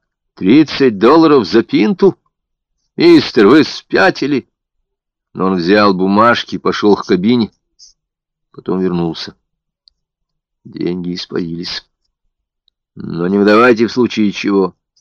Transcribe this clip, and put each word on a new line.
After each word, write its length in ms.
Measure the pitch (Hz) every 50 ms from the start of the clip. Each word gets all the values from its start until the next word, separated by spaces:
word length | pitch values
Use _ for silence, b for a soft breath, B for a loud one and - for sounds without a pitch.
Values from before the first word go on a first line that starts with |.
| _ _ _ _ _ _ _
«Тридцать 600 | - 90 92 117 151 156 139 - - 139 131 110 95
долларов 480 | 101 117 151 165 160 160 147 139 104
за 180 | 82 87 117 113
пинту? 520 | - - 151 196 214 202 - 202 190 - _ _ _ _ _ _ _ _ _ _ _ _ _ _ _ _
Мистер, 520 | - 151 170 170 151 - - - 123 104 101
вы 160 | 135 160 135
спятили!» 840 | - - - - _ - 170 190 185 - - 135 139 147 123 - _ _ _ _ _ _ _ _ _ _ _ _ _ _ _ _ _ -
Но 140 | 90 90 92
он 80 | 95
взял 380 | 90 82 85 101 104 104 101 95
бумажки 600 | 90 92 98 98 101 110 117 120 - - - -
и 40 | 87
пошел 360 | - 98 90 - - 104 98
к 100 | - -
кабине, 460 | - - 90 90 110 123 123 110 - _ _ _ _ _ _ - - _ _ _ _ _ _ _ _ _ _ _ _ _
потом 240 | - - - 90 92
вернулся. 560 | 92 92 87 87 85 82 80 - - - - _ _ _ _ _ _ _ _ _ _ _ _ _ _ _ _ _ _ _ _ _ _ _ _ _ -
Деньги 500 | - - - 82 85 87 92 87 87 87
испарились. 720 | 90 - - 82 87 90 82 85 85 85 80 - - - _ _ _ _ _ _ _ _ _ _ _ _ _ _ _ _ _ _ _ _ _ _
«Но 320 | - - - 82 82 87 90
не 100 | 98 101
выдавайте 480 | 101 101 104 110 120 127 120 107 117
в 60 | 101
случае 400 | - 123 123 104 - 110 107 101
чего». 440 | 92 - - 101 101 98 92 90 - _ _ _ _ _